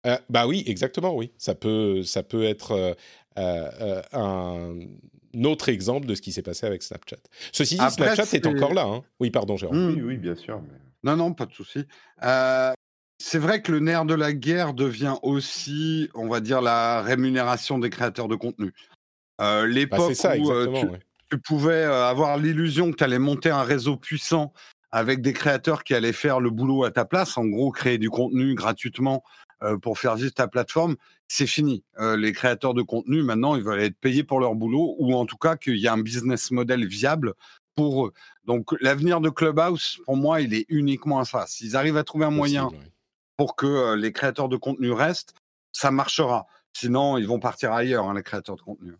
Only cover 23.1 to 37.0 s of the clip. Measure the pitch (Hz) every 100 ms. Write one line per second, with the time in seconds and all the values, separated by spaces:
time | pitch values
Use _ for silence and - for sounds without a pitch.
23.1 | 127 139 143 165 143 123 139 123 135 -
24.1 | 151 - 165 147 - - _ _ 113 113
25.1 | 135 127 - 147 135 - 151 - 120 113
26.1 | 110 147 131 120 113 135 135 123 - 110
27.1 | 180 180 - 113 104 135 131 127 117 110
28.1 | 113 123 127 135 117 104 110 123 117 135
29.1 | 135 _ - - _ 107 104 117 107 127
30.1 | 113 131 - 120 123 113 160 170 151 _
31.1 | _ _ - 139 - 147 123 _ - 110
32.1 | 110 107 104 127 117 131 123 117 120 117
33.1 | 151 135 110 135 143 104 101 104 95 135
34.1 | 131 143 131 123 110 113 135 170 - 127
35.1 | 127 117 - 160 160 - 110 117 110 110
36.1 | 123 120 127 - 123 120 127 101 104